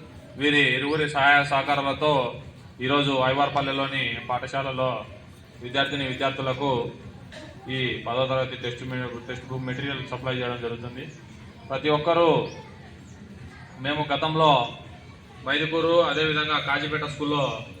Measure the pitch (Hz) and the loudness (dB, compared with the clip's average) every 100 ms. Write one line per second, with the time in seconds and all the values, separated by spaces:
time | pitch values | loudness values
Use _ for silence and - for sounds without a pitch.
0 | - - - 127 147 147 139 131 143 156 | -16 -18 -18 -2 2 6 4 2 0 0
1 | 147 143 139 143 143 139 135 143 139 135 | 0 4 6 6 6 2 2 2 2 2
2 | 151 143 120 - - - - - 127 143 | 4 4 2 -4 -14 -18 -20 -6 2 4
3 | 143 135 127 139 143 139 139 135 135 135 | 4 4 4 4 2 2 0 0 -2 -2
4 | 123 113 - 123 131 135 135 131 131 113 | -2 -4 -4 -4 -2 -4 -2 0 0 -2
5 | 107 - - - - - 123 135 135 143 | -8 -14 -18 -20 -20 -14 -4 0 0 0
6 | 135 123 139 131 131 127 143 123 120 - | -4 -2 -2 0 -2 0 0 0 -2 -8
7 | - - - - - - - 131 123 107 | -16 -18 -18 -16 -16 -16 -8 -4 -2 -4
8 | 120 120 131 131 127 127 120 117 131 127 | -2 0 2 2 0 -4 -8 -6 -6 -4
9 | 123 120 123 123 - 131 127 127 139 135 | -6 -8 -8 -10 -8 -6 -4 -4 -4 -6
10 | 127 127 131 127 123 120 117 117 120 123 | -6 -6 -4 -2 -2 -4 -6 -6 -8 -10
11 | 156 - - - - - - 135 147 147 | -12 -14 -18 -18 -18 -18 -8 -2 2 2
12 | 160 165 170 135 107 - - - - - | 4 6 6 6 2 -8 -16 -18 -18 -18
13 | - - - - - - - - 135 147 | -18 -18 -18 -16 -18 -18 -18 -8 -4 -2
14 | 143 143 160 160 156 135 117 - - - | -2 0 0 4 6 6 4 -6 -14 -18
15 | - - - - 131 147 156 165 160 170 | -18 -20 -20 -12 -2 0 0 2 4 6
16 | 160 147 156 151 156 147 143 143 147 151 | 4 2 2 2 0 0 0 -2 0 -4
17 | 147 - 147 147 131 113 - - | -4 -4 -2 0 0 -2 -10 -14